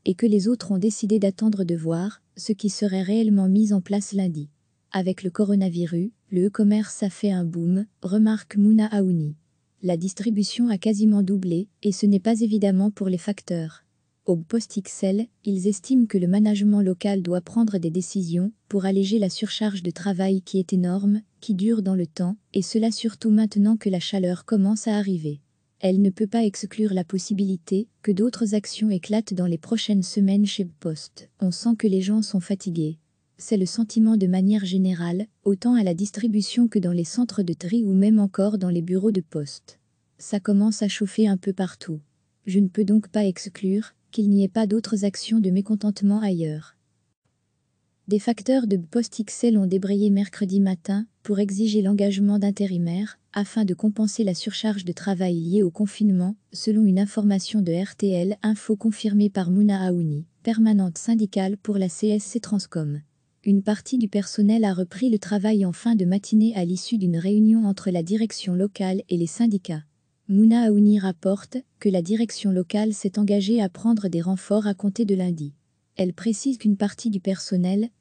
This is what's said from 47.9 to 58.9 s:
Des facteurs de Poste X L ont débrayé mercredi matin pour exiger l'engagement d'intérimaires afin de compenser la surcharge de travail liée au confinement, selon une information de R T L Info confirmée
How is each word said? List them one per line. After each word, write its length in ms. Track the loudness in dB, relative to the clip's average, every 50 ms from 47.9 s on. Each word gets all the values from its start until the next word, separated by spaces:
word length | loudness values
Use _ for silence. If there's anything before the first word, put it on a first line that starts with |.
| _ _ _ -2
Des 120 | -2 0
facteurs 460 | 0 0 -4 -2 0 0 0 2 2
de 120 | 0 0 -2
Poste 400 | -2 -2 -2 -4 -4 -4 -4 -8
X 260 | -8 -8 -6 -2 2
L 140 | 2 4 4
ont 80 | 2
débrayé 420 | 2 0 0 0 0 0 2 2 2
mercredi 500 | 2 2 0 -2 -4 -6 -4 0 2 2
matin 480 | 2 2 0 -2 -4 -4 -4 -4 -4 -6 _ _
pour 160 | -6 -4 -2 0
exiger 440 | 0 -2 0 -2 0 0 2 2
l'engagement 560 | 2 2 2 2 2 2 2 2 2 2 2 2
d'intérimaires 800 | 0 0 0 -2 -2 -2 -2 -2 -2 -2 -2 -4 -6 -8 -10 _ _ _ -6
afin 320 | -6 -6 -4 -2 -2 -2
de 80 | -2 -2
compenser 500 | 0 -2 -2 0 0 -2 -2 -2 -2 -2
la 80 | -2
surcharge 540 | -2 -4 -6 -8 -6 -4 -4 -4 -4 -4 -6
de 60 | -8
travail 460 | -8 -6 -4 -4 -2 -2 0 -2 -2 -2
liée 240 | -2 0 0 2
au 80 | 0 0
confinement, 680 | 0 -2 -4 -4 -2 0 0 2 2 2 0 -2 -4 -8 _ _ -14
selon 320 | -8 -4 0 2 4 4
une 140 | 4 4 2
information 600 | 0 -2 -2 0 0 2 2 0 -2 -2 -2 -2
de 120 | 0 0
R 240 | 0 -2 -2 -6 -6
T 120 | -2 -2 0
L 300 | 0 0 0 -2 -2 -2
Info 340 | -2 -2 -2 -2 -2 -4 -2
confirmée 520 | -2 -2 -2